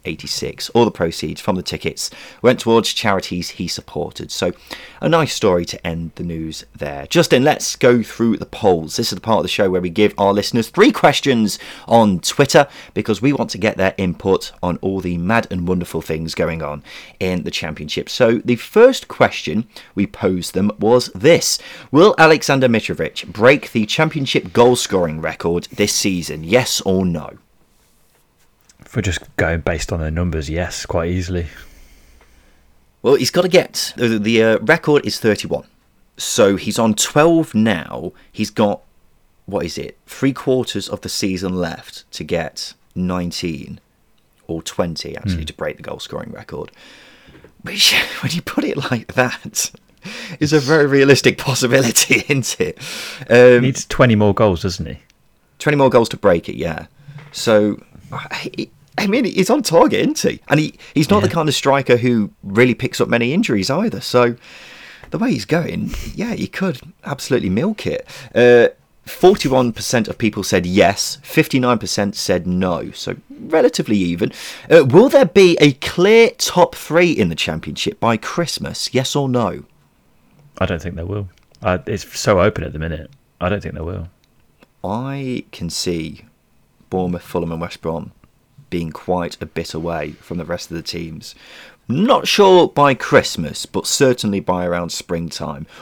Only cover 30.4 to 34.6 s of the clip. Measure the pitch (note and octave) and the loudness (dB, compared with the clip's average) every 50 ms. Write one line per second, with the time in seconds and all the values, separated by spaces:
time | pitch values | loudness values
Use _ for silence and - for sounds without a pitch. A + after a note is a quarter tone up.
30.4 | D2 C#2+ D#2 F2 F2+ D#2+ - - - - - F2 E2+ F2 F2+ F#2 F2 F2+ F#2 F2 | -6 -6 -6 -6 -6 -6 -8 -10 -8 -6 -4 -2 -2 -2 -2 -4 -4 -4 -4 -4
31.4 | E2 D2+ - - - - - - - - - - _ _ - _ _ _ _ _ | -6 -6 -10 -16 -20 -20 -20 -20 -20 -20 -20 -20 _ _ -20 _ _ _ _ _
32.4 | _ _ _ _ _ _ _ _ _ _ _ _ - A#2 C#3 B2 B2+ - - F3 | _ _ _ _ _ _ _ _ _ _ _ _ 2 4 4 4 2 0 0 0
33.4 | F3+ F3+ E3+ F3 - - - - - - - - A#2+ A#2 A2+ G#2+ G#2 A2 A#2 A2 | 2 4 4 2 2 2 -4 -8 -8 -8 -4 -2 0 2 2 2 2 2 4 4
34.4 | A2+ A2+ A2 - | 4 4 4 2